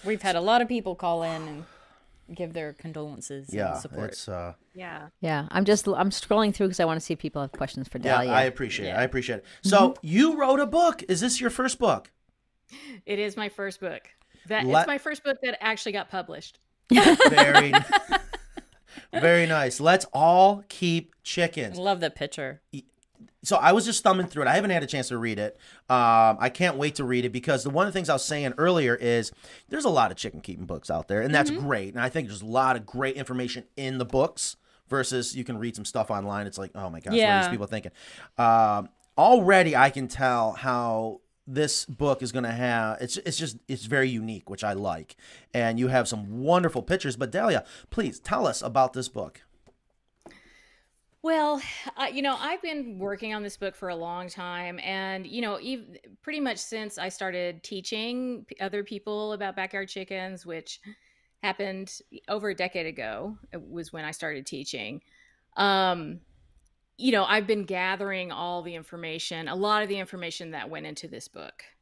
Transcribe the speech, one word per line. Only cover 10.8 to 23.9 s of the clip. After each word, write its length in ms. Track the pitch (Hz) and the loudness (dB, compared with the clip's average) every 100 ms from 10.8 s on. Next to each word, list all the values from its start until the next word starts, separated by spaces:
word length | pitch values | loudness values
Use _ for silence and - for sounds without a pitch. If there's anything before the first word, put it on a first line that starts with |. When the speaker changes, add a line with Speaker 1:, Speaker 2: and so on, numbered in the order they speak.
| 349 330 - | 2 2 -2
Speaker 2:
Is 120 | 180 | 0
this 200 | 240 247 | 0 0
your 80 | 247 | -2
first 280 | - 254 - | -2 -4 0
book? 320 | 226 117 - _ _ _ _ _ _ 277 294 220 - | 2 0 -4 _ _ _ _ _ _ -20 -18 -16 -8
Speaker 3:
It 140 | 202 | -4
is 160 | 208 202 | -4 -6
my 120 | 208 | -10
first 300 | - 196 185 | -8 -10 -8
book. 240 | 180 - - _ _ _ 170 | -10 -12 -16 _ _ _ -4
That, 180 | 214 127 | -2 4
Speaker 2:
Let 140 | 151 | 4
Speaker 3:
it's 60 | 175 | 4
my 100 | 277 | -2
first 240 | 311 302 | -4 -6
book 140 | 285 269 | -4 -4
that 140 | 247 - | -4 -4
actually 320 | 220 220 226 | -4 -2 -4
got 180 | 202 - | -6 -6
published. 480 | 190 170 156 - _ _ _ - | -8 -10 -12 -16 _ _ _ 6
Speaker 2:
Very, 840 | 247 370 339 - - - - - 415 - 403 - 381 - - | 8 10 10 10 10 10 10 8 4 4 0 2 -4 -4 -16
Speaker 3:
<laughs> 720 | - - - _ _ - - | -16 -18 -18 _ _ -20 -8
Speaker 2:
very 340 | - 165 170 165 | 2 6 6 6
nice. 320 | 156 135 - | 2 0 2
Let's 280 | 156 185 - | 6 6 4
all 580 | 135 165 180 190 202 - | 4 6 10 8 6 -6
keep 460 | - 175 165 165 _ | -2 0 0 -2 _
chickens. 560 | - - 170 160 110 180 | -8 -2 -2 -2 -8 -4
Speaker 1:
I 40 | |
love 180 | 190 185 | -2 0
the 100 | 160 | -2
picture. 520 | - 143 - 135 143 - | -4 -8 -6 -10 -10 -14
Speaker 2:
Y-, 100 | 143 - _ _ _ - _ | -14 -14 _ _ _ -20 _
so 120 | - 185 | 0 6
I 140 | 156 | 6
was 120 | 208 | 6
just 180 | 220 | 2